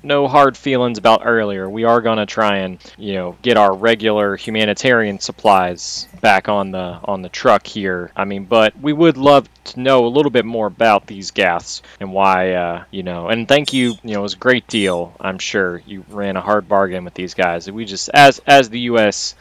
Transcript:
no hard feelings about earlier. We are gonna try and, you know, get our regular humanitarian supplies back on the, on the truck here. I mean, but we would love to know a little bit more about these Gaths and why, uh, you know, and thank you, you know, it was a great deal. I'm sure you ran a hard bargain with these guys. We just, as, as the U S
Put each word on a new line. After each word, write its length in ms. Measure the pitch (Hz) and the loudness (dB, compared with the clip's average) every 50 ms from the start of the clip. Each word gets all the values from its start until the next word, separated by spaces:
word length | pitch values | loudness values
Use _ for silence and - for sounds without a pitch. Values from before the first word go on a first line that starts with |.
| - | -4
no 220 | 143 143 143 139 | -2 0 0 0
hard 300 | 135 131 143 139 135 123 | 2 4 4 4 4 2
feelings 400 | - - 143 135 123 123 120 117 | -4 -6 -2 -2 0 0 -2 -4
about 240 | 107 92 117 113 - - | 0 2 4 4 4 2
earlier. 460 | 117 117 113 107 104 101 95 95 95 | 0 0 0 0 -2 -4 -6 -8 -8
We 160 | 101 110 113 | -6 -2 2
are 160 | 117 117 120 | 2 2 2
gonna 240 | 113 117 110 110 104 | 2 0 -2 -2 -2
try 320 | 98 - 110 110 104 101 | -4 -2 0 0 2 2
and, 200 | 98 95 92 90 87 - - - | 0 -4 -6 -10 -14 -18 -20 -20
you 160 | - 104 101 98 | -14 -10 -8 -6
know, 240 | 95 90 90 87 _ | -6 -6 -8 -12 _
get 140 | - 127 120 | -2 2 4
our 160 | 110 104 98 95 | 6 6 4 4
regular 600 | 92 104 117 117 107 107 110 107 104 104 101 98 | 2 2 0 0 2 0 0 0 0 0 -2 -2
humanitarian 840 | 92 - - 110 110 110 104 101 - - 135 123 117 110 104 101 95 | -6 -8 -6 -2 -2 0 0 -2 0 2 2 2 2 2 -2 -4 -8
supplies 920 | - - - - - 110 98 92 90 90 90 85 - - - - - _ - - | -10 -12 -12 0 4 4 4 4 4 0 -4 -8 -12 -12 -12 -14 -14 _ -14 0
back 300 | - 110 98 95 - - | 2 2 2 2 2 0
on 220 | 107 101 98 95 | -2 -2 -2 -4
the, 280 | 95 92 92 87 87 82 - | -6 -8 -8 -10 -12 -12 -8
on 160 | - 101 95 | -8 -8 -8
the 80 | 92 87 | -8 -12
truck 360 | - - - 131 107 98 _ | -14 0 2 4 4 4 _
here. 460 | - - 107 98 95 90 90 87 85 _ | -6 -12 -6 -4 -4 -4 -4 -8 -10 _
I 100 | - 98 | -8 -6
mean, 180 | 98 101 98 98 | -6 -6 -10 -4
but 340 | 90 120 113 110 107 _ - | 0 2 2 2 2 _ -4
we 100 | 135 147 | -6 -4
would 240 | 151 147 170 165 143 | 0 2 2 2 2
love 320 | 131 135 143 143 139 120 _ _ _ _ | 2 4 4 4 4 2 _ _ _ _
to 160 | - - 120 | -16 -12 -4
know 260 | 127 135 135 131 120 | 0 2 2 2 2
a 40 | 117 | 2
little 200 | 123 147 151 143 | 0 0 0 2
bit 140 | 113 123 110 | 0 0 -2
more 240 | 110 120 113 107 | -2 -4 -4 -4
about 400 | 104 90 - 113 113 104 98 _ | -4 -2 0 2 4 4 2 _
these 240 | - 107 98 95 - | -4 -16 -14 -14 -10
Gaths 520 | _ - 101 90 87 87 90 - - - _ - - _ | _ 0 0 0 0 -2 -6 -10 -16 -16 _ -20 -16 _
and 100 | 101 98 | -14 -6
why, 400 | 95 95 98 95 92 92 92 92 | -2 0 2 2 2 2 0 0
uh, 320 | 92 90 87 87 85 87 90 _ | -2 -2 -4 -4 -6 -10 -12 _
you 100 | - 98 | -14 -10
know, 280 | 90 90 87 85 85 90 | -10 -8 -8 -8 -4 -4
and 180 | 113 117 113 | -4 -4 0
thank 240 | - 139 147 147 135 | 0 0 0 2 -2
you, 220 | 135 131 127 120 113 92 - | -2 -2 -2 -2 -4 -6 -10
you 80 | 117 | -8
know, 80 | 107 101 | -6 -6
it 40 | 101 | -6
was 100 | 104 - | -6 -10
a 40 | |
great 300 | _ - 127 127 120 _ | _ 0 0 0 0 _
deal. 480 | - - 110 101 95 90 87 87 85 85 _ | -4 -4 -2 0 0 -2 -4 -6 -10 -12 _
I'm 180 | - 98 95 92 | -8 -8 -8 -8
sure 420 | - - - 104 95 90 87 85 - | -10 -6 -4 -2 -2 -2 -4 -8 -14
you 180 | - 101 95 90 _ | -16 -18 -18 -18 _
ran 260 | 104 104 101 98 95 | -10 -8 -6 -6 -6
a 60 | 92 | -6
hard 260 | 90 95 107 104 92 | -2 0 -2 -2 0
bargain 380 | 82 104 98 98 95 92 92 90 | 0 0 0 0 0 -4 -8 -10
with 80 | 87 _ | -12 _
these 200 | - 92 - - | -10 -12 -10 -4
guys. 380 | - 90 87 85 85 82 98 | -2 -2 -2 -2 -4 -8 -12
We 140 | 98 110 117 | -12 -12 -12
just, 240 | 101 98 92 - - - | -10 -10 -12 -10 0 6
as, 280 | 147 143 139 127 - _ | 6 6 6 6 2 _
as 240 | - 143 139 131 110 | 4 4 4 4 2
the 120 | 110 123 | -6 -8
U 180 | 123 120 117 113 | -6 -2 0 2
S 360 | 107 104 98 - - - - _ | 2 2 0 -4 -10 -12 -12 _